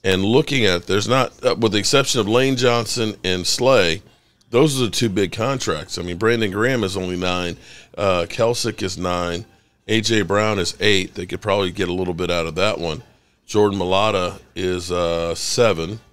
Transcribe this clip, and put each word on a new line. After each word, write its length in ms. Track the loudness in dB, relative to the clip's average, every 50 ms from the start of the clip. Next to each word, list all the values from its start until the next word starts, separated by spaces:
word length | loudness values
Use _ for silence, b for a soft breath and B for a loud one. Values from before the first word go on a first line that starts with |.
| 2
And 200 | 2 0 2 2
looking 400 | 2 2 2 2 2 0 2 2
at, 220 | 2 2 0 0
there's 200 | 0 0 0 2
not, 240 | 2 2 2 0 -2 -4 -2 -2
uh, 100 | -2 0
with 160 | 2 2 2 2
the 40 |
exception 420 | 2 0 2 2 2 2 2 0 0
of 60 | 0
Lane 280 | 2 2 2 2 2 0
Johnson 600 | 2 2 2 2 2 -2 -2 -4 -4 -4 -4 -4 -4 -2
and 220 | -2 -2 0 0
Slay, 540 | -2 -2 2 4 4 6 6 4 4 0 -2 -6 b b b b b b b b _
those 280 | 4 4 4 4 2 0
are 40 | -2
the 60 | -2
two 180 | 0 -2 -2 0
big 220 | 2 0 0 -2
contracts. 680 | -2 -4 -2 -2 -2 -2 -2 -4 -4 -4 -6 -10 -10
I 40 | -8
mean, 160 | -6 -8 -4
Brandon 340 | 0 2 2 2 2 0 -2
Graham 320 | 0 0 0 0 2 0 0
is 120 | -2 -2
only 200 | -4 -4 -4 -4
nine. 400 | -2 -2 0 0 0 -2 -4 -6 B B B B B B B B
Uh, 280 | -2 0 2 2 0 -2 -4
Kelsick 520 | -2 0 0 0 0 0 -2 -4 -4 -4 -6
is 140 | -6 -6
nine. 480 | -4 -4 -2 -2 -2 -2 -2 -4 -6 -8 b b b b b b b _
A 120 | -2 0 0
J 200 | 2 2 2 0 2
Brown 360 | 2 2 2 2 0 0 -2
is 160 | -2 -4 -4 0
eight. 340 | 2 2 2 2 0 -4 -8
They 100 | -12 -8
could 160 | -8 -10 -6
probably 300 | -2 -2 0 0 0 -2
get 160 | -2 -4 -4 -2
a 40 | -2
little 200 | -4 -2 -4 -4
bit 160 | -4 -2 -2
out 160 | -2 -2 -2
of 100 | -4 -2
that 240 | -2 0 0 0 -2
one. 220 | -4 -6 -6 -8 -12 b b b b b b b b
Jordan 340 | -2 2 4 4 4 2 0
Mailata 600 | 0 2 2 2 2 2 2 0 -2 -2 -6 -10 -20 _ _
is, 360 | -4 -2 -2 -2 -2 -4 -4
uh, 440 | -2 0 0 0 0 -2 -2 -4 -4
seven. 640 | -4 -4 -4 2 2 2 2 2 0 -4 -8 -8 -12 -16 _